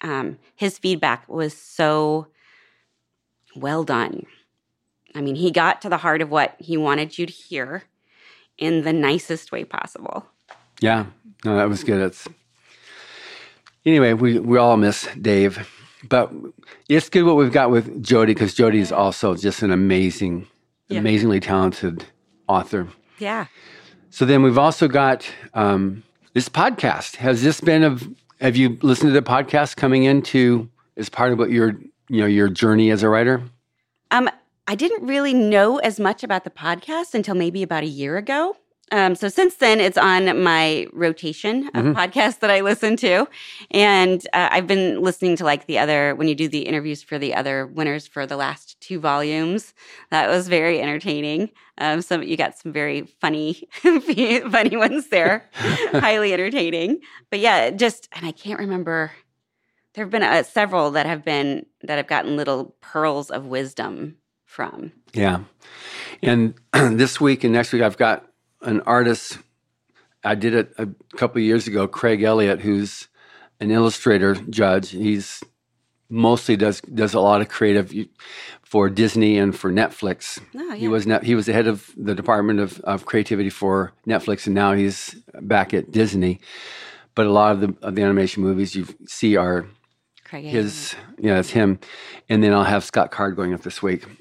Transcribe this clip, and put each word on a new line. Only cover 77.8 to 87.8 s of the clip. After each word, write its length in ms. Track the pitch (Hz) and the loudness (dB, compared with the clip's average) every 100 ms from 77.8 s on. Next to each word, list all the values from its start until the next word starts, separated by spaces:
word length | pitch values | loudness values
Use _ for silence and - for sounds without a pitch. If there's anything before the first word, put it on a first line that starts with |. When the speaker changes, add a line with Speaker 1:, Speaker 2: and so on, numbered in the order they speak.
| 92 | -2
Speaker 2:
y-, 140 | 104 - _ - - - - | -8 -12 _ -20 -20 -20 -20
for 260 | _ 107 98 | _ 0 2
Disney 480 | 98 110 113 107 104 | 2 0 2 4 4
and 180 | 101 95 | 2 0
for 160 | 95 | -2
Netflix. 680 | 95 113 - 104 - - - - 247 | 0 -2 -2 -6 -6 -10 -16 -16 -14
Speaker 1:
Oh, 180 | 339 | -12
Speaker 2:
He 100 | 220 | -6
Speaker 1:
yeah. 60 | 113 | -2
Speaker 2:
was 160 | 110 101 | -2 0
ne-, 160 | 110 | 0
he 120 | 113 117 | 2 0
was 100 | 104 | 0
the 80 | |
head 140 | 110 113 | 0 0
of 240 | 104 - - | -2 -8 -10
the 200 | 101 95 | -6 -4
Department 440 | 101 107 104 104 | 0 0 0 0
of, 200 | 98 - | -2 -6
of 240 | - 98 - | -6 -6 -4
Creativity 440 | 110 104 101 98 | -2 -2 -2 -4
for 440 | - 95 95 92 - 110 | -4 -2 0 -2 -8 -6
Netflix, 380 | 107 - 98 - | -4 -4 -6 -2
and 100 | 98 | 0
now 180 | 101 | 2
he's 420 | 98 98 95 - - - - | 2 0 -4 -12 -18 -20 -10
back 320 | 101 104 95 | -2 0 0
at 180 | 92 - | -2 -2
Disney. 480 | 110 107 98 90 92 - - - - - - _ - | 0 0 0 -2 -4 -10 -20 -20 -20 -20 -20 _ -2
But 100 | 107 | 2
a 40 | |
lot 200 | 101 107 | 4 4
of 80 | 101 | 2
the, 140 | 101 - | -2 -4